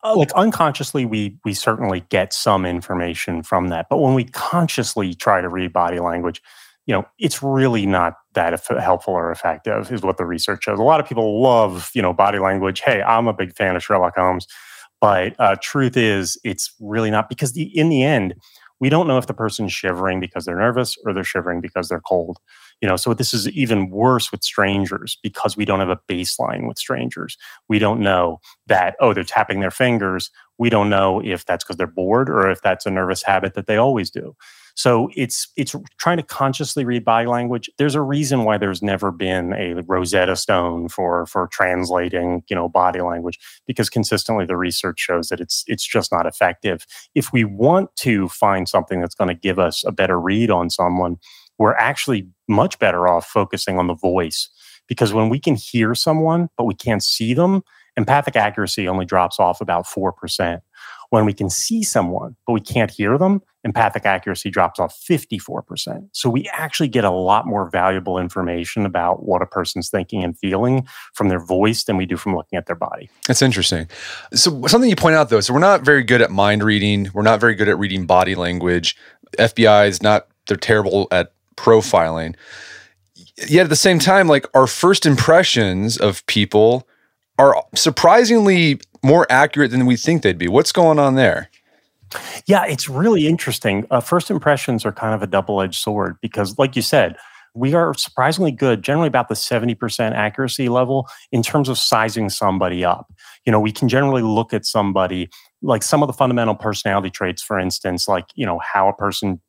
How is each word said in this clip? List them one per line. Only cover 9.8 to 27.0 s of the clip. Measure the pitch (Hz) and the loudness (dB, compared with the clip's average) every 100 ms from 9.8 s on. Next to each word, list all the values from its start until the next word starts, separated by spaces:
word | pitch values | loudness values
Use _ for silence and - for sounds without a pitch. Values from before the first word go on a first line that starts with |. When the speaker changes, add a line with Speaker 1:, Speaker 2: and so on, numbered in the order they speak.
| 98 | -4
Speaker 1:
is | 120 | -6
what | 95 92 | -4 -4
the | 85 | -4
research | 85 - 98 | -4 -6 -6
shows. | - 101 | -4 0
A | |
lot | 117 156 | 2 2
of | - | 0
people | 117 110 104 | -2 -2 2
love, | 127 117 107 90 87 | 2 4 2 -2 -8
you | 123 | -2
know, | 95 | -2
body | 87 101 101 | 2 0 2
language. | 95 95 95 95 | 0 0 -2 -2
Hey, | - 113 | 0 0
I'm | 98 113 117 | 2 2 2
a | |
big | 101 92 - | -2 -6 -2
fan | 98 90 | -2 -2
of | |
Sherlock | - 101 90 95 | 0 0 2 2
Holmes. | 92 90 - - - - - _ | 0 0 -6 -20 -20 -20 -20 _
But, | 104 98 92 - | 2 2 0 0
uh, | 117 98 | 0 0
truth | - 143 131 131 | -4 0 0 2
is, | 113 98 92 - | 0 0 -2 -6
it's | 120 95 - _ | -8 -8 -10 _
really | 107 107 110 | -6 -4 0
not, | 107 110 | -2 -2
because | 127 139 | -4 -6
the, | 127 156 | -4 -6
in | 160 160 | 0 2
the | 151 | 2
end, | 139 139 95 87 _ _ _ _ | 2 2 -2 -6 _ _ _ _
we | 131 | 0
don't | 156 170 | 2 2
know | 131 | 0
if | - | -2
the | |
person's | - 110 - 101 | -6 -6 -4 -6
shivering | 87 95 90 95 92 | -4 -4 -4 -2 -4
because | 90 92 | -6 -8
they're | 82 90 | -8 -2
nervous | 113 123 123 - - | 0 0 -4 -6 -6
or | |
they're | 95 | -6
shivering | 87 95 87 87 | -4 -6 -4 -6
because | 87 - 85 | -6 -8 -6
they're | 87 | -8
cold. | - 92 85 87 _ - - _ | -2 -2 -2 -10 _ -20 -20 _
You | 101 | -2
know, | 92 | -2
so | - | 0
this | 110 120 | -2 -2
is | 117 101 | -2 -4
even | 156 123 107 95 | -2 0 0 0
worse | 95 123 127 - | 0 2 2 -2
with | 104 | -6
strangers, | - - 98 98 95 95 - - | -6 -2 0 0 -2 -6 -8 -10
because | 104 - 113 104 | -10 -6 -6 -4
we | |
don't | 101 98 | -2 0
have | 95 | 0
a | 90 _ | -4 _
baseline | 90 90 - 60 - 58 | -6 -6 -6 -6 -6 -8
with | - | -8
strangers. | - 127 | -8 -6